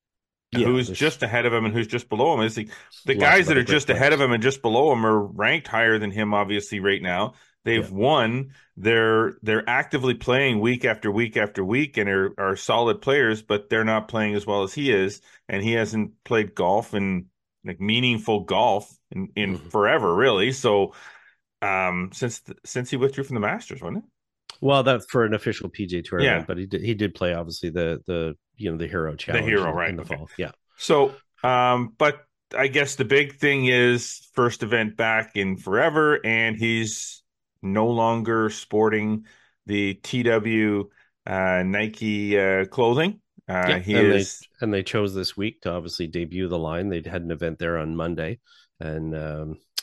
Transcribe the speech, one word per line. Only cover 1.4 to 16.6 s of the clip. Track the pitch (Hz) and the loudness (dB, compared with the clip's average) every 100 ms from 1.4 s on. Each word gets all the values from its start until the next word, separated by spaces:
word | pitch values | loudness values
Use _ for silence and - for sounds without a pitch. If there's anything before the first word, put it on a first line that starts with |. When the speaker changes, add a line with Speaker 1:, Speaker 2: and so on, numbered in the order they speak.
| 120 | 2
Speaker 2:
of | |
him | 117 | 2
and | 110 | 0
who's | 117 107 | -2 -2
just | 120 - | -6 -4
below | 107 147 | 0 2
him. | 139 | 2
It's | 110 110 | 0 -2
like | 107 - - - - | -10 -14 -20 -8 -2
the | |
Speaker 1:
lots | 107 | 2
Speaker 2:
guys | 147 185 | 6 6
Speaker 1:
of | 165 | 6
Speaker 2:
that | |
Speaker 1:
other | 139 | 2
Speaker 2:
are | |
Speaker 1:
great | 120 | 4
Speaker 2:
just | 151 135 | 0 2
ahead | 117 139 | 2 4
of | 151 | 4
Speaker 1:
players. | 135 | 2
Speaker 2:
him | |
and | 117 | 2
just | 123 135 | 0 0
below | 117 117 151 | 0 4 4
him | 120 110 | 4 4
are | 110 | 2
ranked | 101 90 110 160 - | 0 -2 0 0 -2
higher | 113 117 110 | 2 2 2
than | 104 | 0
him, | 104 107 | -2 0
obviously, | 104 98 104 101 104 | 0 0 -4 -4 -2
right | 98 98 | 0 0
now. | 92 87 110 - _ _ | -2 -2 -4 -6 _ _
They've | 110 113 101 | -2 -2 -2
Speaker 1:
Yeah. | |
Speaker 2:
won. | 95 123 151 113 127 135 - _ - | 0 2 4 2 -2 -8 -16 _ -4
They're, | 101 113 113 110 113 - | 2 4 4 4 2 -4
they're | 110 107 110 | -2 -2 0
actively | 127 143 143 127 | -2 -2 -2 -2
playing | 113 - 127 135 110 | -2 0 2 2 2
week | 113 123 | 0 0
after | 123 107 107 | -2 -2 -2
week | 104 117 113 | -2 -2 0
after | 104 101 | -2 -2
week | 95 123 151 - | -2 -2 -2 -2
and | 101 | 0
are, | 95 95 - | 0 0 -2
are | 95 95 | -4 -2
solid | - 113 117 104 | 0 2 2 0
players, | - 143 117 110 | 0 2 2 -2
but | - 104 - | -2 -4 0
they're | 113 | 0
not | 110 110 110 | 2 0 -2
playing | 113 107 | -2 -2
as | 104 104 | -2 -2
well | 101 | -2
as | 95 | -2
he | 147 139 | -2 0
is. | 101 95 101 _ - - | 2 0 -4 _ -20 -8
And | 98 | -4
he | 107 | -2
hasn't | 117 110 110 104 - | 0 -2 -4 -6 -10
played | - 113 101 | -2 -2 0
golf | - | -2